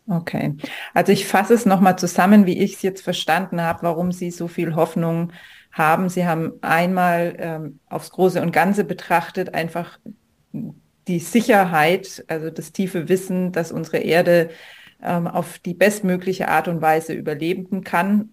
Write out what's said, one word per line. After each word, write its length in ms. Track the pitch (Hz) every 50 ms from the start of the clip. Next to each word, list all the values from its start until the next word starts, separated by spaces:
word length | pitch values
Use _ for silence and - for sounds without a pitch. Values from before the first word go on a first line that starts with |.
| _ -
Okay. 460 | 175 170 170 - - - 151 147 147 151 - - - - - - -
Also 200 | - 180 196 196
ich 140 | 196 -
fasse 260 | - - 190 202 - 240
es 120 | 214 -
nochmal 320 | 190 190 180 196 185 180
zusammen, 480 | - 185 175 - - 180 196 214 208 196
wie 120 | 175 175
ich 160 | - 196 196 -
es 80 | -
jetzt 200 | - 190 190 -
verstanden 600 | - 180 175 - - - 160 180 190 - 180 170
habe, 220 | 165 165 170 - 170
warum 280 | 170 160 165 180 180
Sie 200 | 180 - 185 175
so 180 | 170 - 170 170
viel 260 | - - 170 165 156
Hoffnung 560 | 160 160 165 - 175 165 165 165 165 170 170 - - - - - - _ _
haben. 380 | - - 160 156 160 170 190 180
Sie 160 | 180 180 175
haben 280 | 175 160 165 160 165 - -
einmal, 760 | - - 156 170 175 180 190 180 180 180 170 170 170 175 - -
ähm, 400 | 175 170 160 156 160 - - - _
aufs 220 | - - 165 - -
Große 320 | - - 190 180 170 175
und 100 | - 170
Ganze 320 | 170 151 170 196 202 208 196
betrachtet, 680 | - - - - - 175 170 170 - - 190 185 - -
einfach 440 | 165 165 165 - 170 170 - - - - 220 - _ _ _ _ _ _ _ - - - 156 - - _ _ _ _ _
die 120 | - 180 165
Sicherheit, 1080 | - - - 240 214 - 220 202 190 175 170 156 151 165 185 185 185 - - - -
also 220 | - 160 156 156 165
das 240 | 160 165 151 - -
tiefe 340 | - 190 180 - 180 151
Wissen, 440 | 156 185 190 185 - 185 180 180 180
dass 200 | 180 165 165 165
unsere 280 | - 160 160 - - 160
Erde, 500 | - 156 156 175 170 175 175 170 165 165 - - - - - - - - _ _ -
ähm, 240 | - 175 175 170
auf 320 | - - - - - - -
die 160 | - 185 175
bestmögliche 720 | - 180 208 208 - - 180 180 180 - 190 180 - -
Art 200 | - 156 160 -
und 140 | 180 170 160
Weise 320 | 160 156 160 160 160 165 156
überleben 680 | - - 156 151 143 160 165 190 190 185 - 196 190 185
kann 460 | - - 170 180 196 208 208 208 -